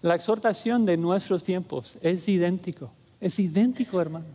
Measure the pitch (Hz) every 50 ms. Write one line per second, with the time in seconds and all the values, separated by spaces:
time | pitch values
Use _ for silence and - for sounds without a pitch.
0 | - 170 170 170 - - 220 214 220 226 202 - - 226 240 240 226 196 170 165
1 | 170 170 185 196 - - 196 175 - - 180 185 175 - - 131 117 - - -
2 | - 165 180 180 - 208 196 180 170 175 185 180 180 185 - - 135 123 - -
3 | - _ _ _ 208 180 - - 196 175 156 190 220 254 247 - 247 - - 180
4 | 170 156 160 165 160 160